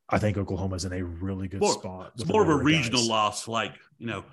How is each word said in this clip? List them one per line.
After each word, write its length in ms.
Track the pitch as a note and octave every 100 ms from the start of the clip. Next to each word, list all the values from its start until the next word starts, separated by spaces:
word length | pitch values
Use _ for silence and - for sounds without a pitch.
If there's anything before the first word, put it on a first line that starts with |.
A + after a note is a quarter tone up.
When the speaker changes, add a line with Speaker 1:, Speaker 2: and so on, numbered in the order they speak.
| -
Speaker 1:
I 100 | G2
think 180 | G#2+ G2+
Oklahoma's 480 | F#2+ F#2 F#2+ F#2 F#2
in 80 |
a 100 | F2+
really 440 | F2 E2+ G2 F#2+ F#2+
good 100 | G2
Speaker 2:
More, 140 | G#3
Speaker 1:
spot 380 | - G2+ F#2 F#2
Speaker 2:
it's 100 | -
Speaker 1:
with 80 | D#3+
Speaker 2:
more 100 | G#3+
of 80 | F3+
a 40 |
Speaker 1:
other 100 | D3
Speaker 2:
regional 380 | C3 D#3+ A#2+ B2+
Speaker 1:
guys. 80 | A#2
Speaker 2:
loss. 380 | A2 G#2 - -
Like, 260 | A2+ G#2 - _ _
you 100 | A#2
know, 160 | G2+ -